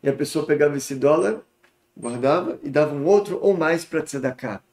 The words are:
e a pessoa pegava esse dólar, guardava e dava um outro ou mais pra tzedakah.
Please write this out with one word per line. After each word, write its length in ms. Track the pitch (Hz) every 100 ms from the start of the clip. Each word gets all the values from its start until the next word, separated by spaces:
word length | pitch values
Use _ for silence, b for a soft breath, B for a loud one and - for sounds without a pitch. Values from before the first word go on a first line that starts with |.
e 60 | 143
a 40 |
pessoa 340 | 135 147 156 151
pegava 300 | 147 147 143
esse 180 | -
dólar, 480 | 135 139 156 190 220 - _ _ _ _ -
guardava 600 | 120 120 131 120 117 165
e 80 | 143
dava 240 | 143 151
um 100 | 143
outro 340 | 147 202 202 170
ou 120 | 196
mais 300 | 190 156 165
pra 180 | - 160
tzedakah. 600 | 151 139 131 127 127 98 _